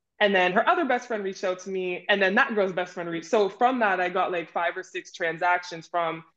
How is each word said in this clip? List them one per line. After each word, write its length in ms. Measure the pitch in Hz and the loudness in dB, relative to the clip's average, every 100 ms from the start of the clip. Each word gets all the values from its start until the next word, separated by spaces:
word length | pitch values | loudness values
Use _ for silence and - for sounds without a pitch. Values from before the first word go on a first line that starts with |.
| _ - | _ 0
and 160 | 208 | 2
then 180 | 190 180 | 4 4
her 160 | 185 311 | 4 4
other 160 | 370 | 2
best 220 | 269 247 247 | 2 0 -2
friend 160 | 214 | -6
reached 220 | 196 190 | -6 -4
out 160 | 190 185 | -4 -4
to 100 | 196 | -6
me, 340 | 190 180 180 - | -6 -4 -4 0
and 120 | 202 | 2
then 140 | 190 | 2
that 200 | 214 247 | 2 2
girl's 180 | 208 190 | 2 0
best 200 | 185 180 | -2 -6
friend 160 | 185 170 | -6 -6
reached. 200 | 165 165 | -6 0
So 180 | 220 190 | 2 2
from 300 | - 247 254 | 2 2 2
that, 220 | 214 180 | 2 2
I 80 | 180 | 0
got, 240 | 185 175 | 0 0
like, 180 | 170 165 | -2 -4
five 260 | 180 175 180 | -2 -2 -4
or 60 | |
six 300 | 180 180 - | -10 -12 -12
transactions 760 | - 170 160 175 180 - 165 - | -4 -4 0 2 2 -2 -12 -6
from 380 | 175 165 165 - | -2 -2 -4 -10